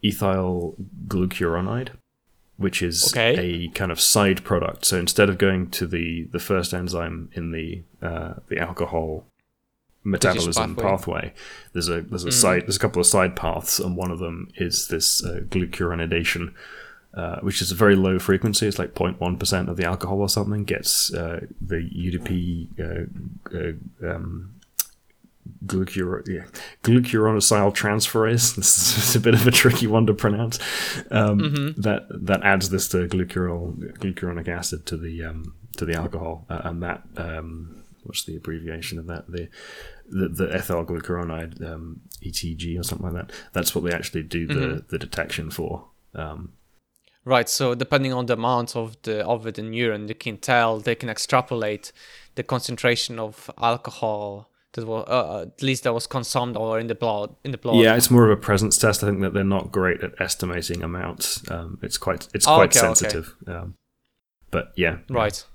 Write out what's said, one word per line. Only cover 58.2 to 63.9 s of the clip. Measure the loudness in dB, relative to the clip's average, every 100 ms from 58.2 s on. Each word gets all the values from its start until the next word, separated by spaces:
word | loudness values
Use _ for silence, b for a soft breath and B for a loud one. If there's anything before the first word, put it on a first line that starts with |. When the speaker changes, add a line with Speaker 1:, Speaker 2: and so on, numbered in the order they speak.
Speaker 1:
of | 10 6
a |
presence | 4 4 4 4
test. | 4 4
I | 0
think | 0
that | 0
they're | 2
not | 2 2 0
great | 0 2 0
at | -4 -4
estimating | -4 -2 -2 -4 -4 -4
amounts. | -4 -4 -6 -6 -6 -6 -6
Um, | -8 -8 -8
it's | -6 -4
quite, | -2 -4 -4
it's | 0 6
Speaker 2:
Oh, | 8
Speaker 1:
quite | 8 6
Speaker 2:
okay, |
okay. | 6
Speaker 1:
sensitive. | 4 2 -2 -6 -14 -12
Um, | -10 -10 -14 _